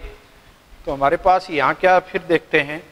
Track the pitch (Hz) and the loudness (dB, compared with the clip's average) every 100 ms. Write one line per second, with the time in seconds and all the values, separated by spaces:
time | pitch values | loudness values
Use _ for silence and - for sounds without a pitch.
0 | - - _ _ _ _ _ - - 139 | -16 -20 _ _ _ _ _ -16 -10 -2
1 | 139 165 190 180 180 151 135 156 185 180 | 0 2 2 0 0 -2 0 0 2 2
2 | 175 185 170 160 - 156 143 156 - | 0 -8 -2 -2 0 -2 -2 -8 -16